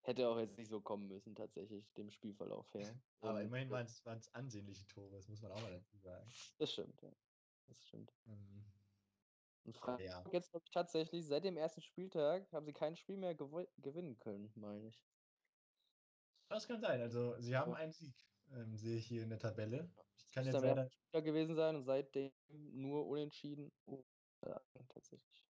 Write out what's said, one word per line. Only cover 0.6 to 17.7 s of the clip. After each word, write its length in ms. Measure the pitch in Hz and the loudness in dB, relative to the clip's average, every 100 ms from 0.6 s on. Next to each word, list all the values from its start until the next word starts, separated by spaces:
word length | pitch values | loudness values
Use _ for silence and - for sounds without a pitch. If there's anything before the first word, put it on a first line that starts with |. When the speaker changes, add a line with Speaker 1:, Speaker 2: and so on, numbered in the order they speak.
| 107 | -4
Speaker 1:
so 100 | 107 | -4
kommen 280 | 104 101 98 | 0 -2 -2
müssen, 280 | 95 113 | -8 -8
tatsächlich, 560 | 104 101 - 101 101 104 | -6 -6 -6 -6 -8 -8
dem 160 | - 104 | -10 -10
Spielverlauf 640 | - 110 101 - 101 - | -8 -10 -4 -2 -2 -4
her. 200 | 104 104 123 _ | -4 -4 -6 _
Speaker 2:
<laughs> 100 | _ | _
Aber 200 | 110 107 | 0 2
Speaker 1:
Und, 40 | 107 | 2
Speaker 2:
immerhin 220 | 123 135 | 0 2
Speaker 1:
äh, 20 | |
Speaker 2:
waren's, 340 | 123 117 - | 0 0 -6
waren's 280 | 117 113 - | -8 -8 -6
ansehnliche 520 | 120 135 107 101 98 98 | -6 -4 -6 -6 -10 -12
Tore, 280 | - 98 | -12 -10
das 120 | 98 98 | -12 -10
muss 140 | 104 | -8
man 100 | 104 | -6
auch 100 | 101 | -4
mal 100 | 110 | -4
dazu 260 | 90 - 101 | -8 -12 -18
sagen. 320 | 95 90 113 - - _ | -12 -12 -12 -14 -14 _
Speaker 1:
Das 120 | 147 | 0
stimmt, 300 | - - - | 0 -6 -10
ja. 100 | 147 - _ _ _ _ - | -16 -18 _ _ _ _ -20
Das 140 | 101 - | -20 -14
stimmt. 260 | 110 110 _ 113 | -12 -14 _ -12
Speaker 2:
Ähm. 380 | 104 101 101 104 - _ _ _ _ _ _ _ _ | -10 -10 -12 -14 -18 _ _ _ _ _ _ _ _
Speaker 1:
Und 100 | 110 | -14
Freiburg 240 | 113 - 123 | -4 -2 -2
Speaker 2:
Ja. 240 | 92 90 90 | -4 -8 -2
Speaker 1:
jetzt, 200 | 175 175 | -2 -2
glaub 120 | 170 | -10
ich, 80 | - | 0
tatsächlich 540 | 175 175 160 160 170 | 0 2 2 2 -2
seit 180 | 156 143 | 2 2
dem 140 | 190 165 | 2 2
ersten 240 | 160 - | 0 0
Spieltag 680 | - - 185 165 147 185 196 | -12 -8 -2 4 6 4 0
haben 120 | 156 | -4
sie 60 | 151 | -4
kein 240 | 143 156 | 0 0
Spiel 220 | 170 - 196 | 0 -6 -2
mehr 180 | 185 | 0
gewo-, 320 | 156 139 160 180 - | 0 -2 -4 -6 -8
gewinnen 400 | 143 156 175 110 | -6 -4 -6 -6
können, 300 | 113 101 104 | -6 -6 -8
meine 320 | 110 104 104 110 | -8 -6 -6 -8
ich. 180 | - _ _ _ _ _ _ _ _ _ _ _ _ _ _ _ | -14 _ _ _ _ _ _ _ _ _ _ _ _ _ _ _
Speaker 2:
Das 180 | 214 - | -4 0
kann 120 | 226 | 0
sein. 220 | 214 127 | 4 4
Also, 340 | 117 120 120 117 | 4 2 2 0
sie 180 | 120 127 | 2 4
haben 140 | 160 | 4